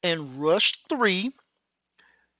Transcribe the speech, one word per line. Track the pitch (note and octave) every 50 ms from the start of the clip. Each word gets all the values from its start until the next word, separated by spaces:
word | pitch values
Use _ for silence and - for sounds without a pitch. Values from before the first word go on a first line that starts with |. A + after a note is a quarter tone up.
and | - F3 E3 D#3+ D3 C3 B2+ C#3
rush | D3 D#3 F3 G#3+ - - - - _
three, | - D#4+ C4 A#3+ G#3 F#3 F#3 G3+ C4 - _ _ _ _ _ _ _ _ _ _ _ _ _ _ _ _ _ _ _ _